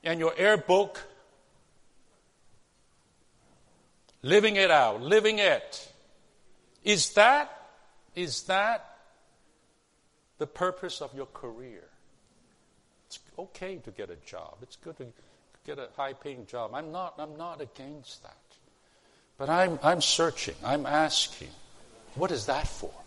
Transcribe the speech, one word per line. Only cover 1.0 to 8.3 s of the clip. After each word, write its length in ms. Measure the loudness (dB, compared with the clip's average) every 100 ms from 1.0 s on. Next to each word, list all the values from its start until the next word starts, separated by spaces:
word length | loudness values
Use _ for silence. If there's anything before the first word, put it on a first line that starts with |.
| -16 -20 _ _ _ _ _ _ _ _ _ _ _ _ _ -20 _ _ _ _ _ _ _ _ _ _ _ _ _ _ _ _
living 320 | 4 6 6
it 160 | 4 6
out, 300 | 6 6 2
living 380 | 4 4 4 2
it. 520 | 2 2 -2 -16 -18 -20 _ _ _ _ _ -20 _ _
Is 280 | 0 2 4
that, 560 | 6 8 6 0 -12 -20 -20 -20 -20 _
is 280 | -10 -8